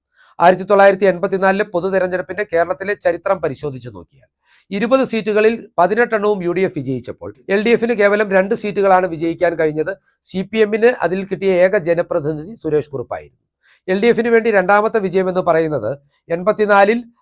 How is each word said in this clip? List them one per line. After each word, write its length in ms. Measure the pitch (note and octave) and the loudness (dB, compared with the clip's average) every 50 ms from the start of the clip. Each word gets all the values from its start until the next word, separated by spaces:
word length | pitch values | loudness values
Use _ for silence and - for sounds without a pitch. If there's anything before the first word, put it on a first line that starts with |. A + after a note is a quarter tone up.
| _ _ _ _ _ _ _ - | _ _ _ _ _ _ _ 2
ആയിരത്തി 220 | E3+ F3 F#3 F3+ F#3+ | 4 4 4 4 0
തൊള്ളായിരത്തി 420 | F#3+ G#3 G3 G3 G3 G3 G3 G3+ | 0 4 6 6 6 6 4 2
എൺപത്തിനാലിലെ 600 | F#3+ F3 F3 F3+ G3 F#3+ F#3 F#3+ F#3+ G3 G3 G#3 | 0 2 0 -2 -4 -2 0 0 0 0 0 -2
പൊതു 240 | G3+ F3+ F3 E3 F#3+ | -4 -4 -4 -2 -2
തെരഞ്ഞെടുപ്പിന്റെ 580 | F#3+ F#3 F3+ F#3 F#3 F#3 F3+ - F#3 F#3 G#3 - - | 0 -2 0 -2 -2 -6 -6 -8 -8 -8 -6 -2 -2
കേരളത്തിലെ 420 | E3 E3+ E3+ F#3 - F#3+ G3 G#3 | 0 0 0 -4 -6 -6 -6 -6
ചരിത്രം 460 | G3+ - F3+ E3+ E3+ - F#3+ G3 F3+ | -2 -2 -2 -2 -2 -2 -4 -2 -2
പരിശോധിച്ചു 480 | D#3+ D#3 C3 - - D3 C3 B2+ A2+ B2 | -2 -6 -6 -8 -10 -10 -10 -12 -14 -16
നോക്കിയാൽ 400 | G#2 F#2 E2 - _ _ _ _ _ _ _ _ _ _ _ _ | -18 -18 -20 -20 _ _ _ _ _ _ _ _ _ _ _ _
ഇരുപത് 340 | F#3 G3+ A#3 A3+ C4 C4+ B3+ | -6 -4 0 2 2 2 2
സീറ്റുകളിൽ 640 | - A3+ A3 F#3 G#3+ G#3 G#3 G#3+ A3 A#3 - - - _ - | 0 -4 -4 -4 -2 0 2 2 2 0 -2 -6 -6 _ 0
പതിനെട്ടെണ്ണവും 640 | F3 F3+ G#3+ A3+ A#3+ A#3 A3+ G#3+ G3+ G#3 G#3+ G3 F3 | 0 2 2 0 0 0 -2 -2 0 -2 -2 -2 -2
യു 80 | E3+ F3 | -4 -2
ഡി 80 | F3+ | -2
എഫ് 120 | F#3+ F3 - | -2 -2 -4
വിജയിച്ചപ്പോൾ 580 | D3+ B2+ C3 C3 B2+ - - G2 - E2+ G2 G#2+ _ _ - | -6 -6 -6 -6 -6 -8 -12 -14 -14 -16 -18 -18 _ _ -4
എൽ 160 | F#3+ G#3 G#3 | -2 0 2
ഡി 60 | A#3 | 2
എഫിന് 220 | A#3 - A3 A#3 B3 | 2 2 2 -2 0
കേവലം 380 | F#3+ G3+ G3+ G3+ G#3 G#3+ G3+ | 2 2 2 2 0 0 0
രണ്ട് 240 | F#3+ F#3+ F#3+ G3 A#3 | 2 0 2 0 -2
സീറ്റുകളാണ് 520 | G#3+ G#3 G#3 F#3 G3+ G3 G3 F#3 F3+ F#3 | -4 -4 -4 -2 0 2 4 4 4 2
വിജയിക്കാൻ 480 | F3+ E3 D3+ E3 E3 E3 - F3 E3+ E3+ | 0 -4 -4 -4 -4 -2 0 0 0 0
കഴിഞ്ഞത്. 420 | D#3+ D#3+ D#3 D3+ D#3 D#3 E3+ - - _ _ _ _ _ | 0 -2 -2 -2 -2 -4 -4 -6 -10 _ _ _ _ _
സി 180 | - - F#3 G3 | -10 -8 -8 -6
പി 160 | G3+ A3 A3 | -4 0 0
എമ്മിന് 280 | G#3+ G#3 G#3+ G#3+ A3 | 0 0 2 2 2
അതിൽ 380 | A#3+ B3 - - E3+ F#3 G3 G3 | 2 2 0 -2 -2 -2 -4 -4
കിട്ടിയ 280 | F#3+ F#3+ - G3 F#3+ F#3+ | -6 -8 -4 -2 0 2
ഏക 240 | F3 F3+ F#3+ F#3+ | 4 4 4 2
ജനപ്രതിനിധി 760 | G#3 D3 E3 E3+ E3 E3+ - - F3 C#3+ D3 D#3+ D3 D#3 F#3 A#3 | 0 0 0 0 0 -2 -2 -4 -4 -2 -4 -6 -6 -10 -14 -16
സുരേഷ് 360 | A#3 - - D3+ D3+ C3 D3 | -10 -4 -2 -2 -2 -2 -4
കുറുപ്പായിരുന്നു. 520 | C#3 B2+ A#2 - G2 F2+ F2+ - _ _ _ _ _ _ _ _ _ _ _ - | -8 -10 -10 -8 -10 -12 -12 -16 _ _ _ _ _ _ _ _ _ _ _ -4
എൽ 120 | F#3+ G3+ G#3 | -2 2 2
ഡി 40 | |
എഫിന് 220 | A#3+ A3+ G#3 A3+ A#3+ | 2 2 2 2 2
വേണ്ടി 220 | A#3 A3+ A3 A#3 | 2 2 2 2
രണ്ടാമത്തെ 480 | G#3 G3 F3+ F#3 G3+ G#3 G#3+ A3 G#3+ A3+ | 2 2 4 4 4 2 2 2 0 -2
വിജയം 300 | F#3+ F#3+ E3 F#3+ F#3 F#3 | -2 0 0 0 0 0
എന്ന് 120 | F3 F#3 | -2 -2
പറയുന്നത് 580 | E3+ F3 D#3+ D#3+ E3 D#3 D3+ C3 G#2 A2 C#3 C#3+ _ _ _ _ _ - | 0 2 2 2 0 0 -2 -4 -4 -4 -6 -8 _ _ _ _ _ -6
എൺപത്തിനാലിൽ, 760 | E3 E3+ F3+ G#3 G#3 G#3 G#3+ G3+ G#3 G3 G3+ G3+ A#3 A#3+ A#3 - _ _ | -6 -2 0 -2 0 0 2 4 4 4 6 4 2 0 -4 -8 _ _